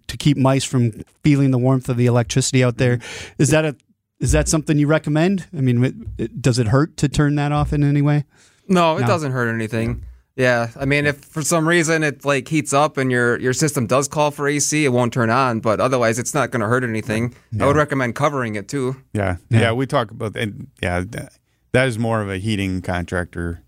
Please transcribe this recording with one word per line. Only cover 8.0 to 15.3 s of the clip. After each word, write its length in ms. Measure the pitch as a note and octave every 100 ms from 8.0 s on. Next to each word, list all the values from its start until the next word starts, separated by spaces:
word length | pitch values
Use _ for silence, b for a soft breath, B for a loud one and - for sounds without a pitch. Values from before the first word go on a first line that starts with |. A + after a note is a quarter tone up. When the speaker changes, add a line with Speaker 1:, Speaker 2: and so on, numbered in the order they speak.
Speaker 1:
way? 220 | C#3+ D3 - b b b b
Speaker 3:
No, 300 | F3+ E3 D#3+
it 60 |
Speaker 1:
No. 40 | A#2+
Speaker 3:
doesn't 240 | F#3+ D3
hurt 220 | B2+ A#2
anything. 500 | A2+ A2 A#2 A#2 A#2 - b b -
Yeah, 340 | B2+ A#2+ A#2 D3+
I 60 |
mean, 200 | C#3 D3
if 120 | D3 C#3
for 180 | - D#3
some 240 | C#3+ E3+ D#3
reason 380 | F3 D#3 D#3+
it, 200 | D#3 B2
like, 220 | C#3 C#3 -
heats 260 | D#3 -
up 240 | C#3 D3+ C#3
and 140 | C3
your, 300 | B2 A#2+ A#2
your 120 | B2+
system 360 | B2+ D#3 C#3+ G#2+
does 180 | C3 C#3
call 240 | D3+ D3
for 160 | D3 C#3
A 140 | D3
C, 240 | - D3+
it 60 | D3
won't 220 | B2 A#2+
turn 180 | B2+ A2+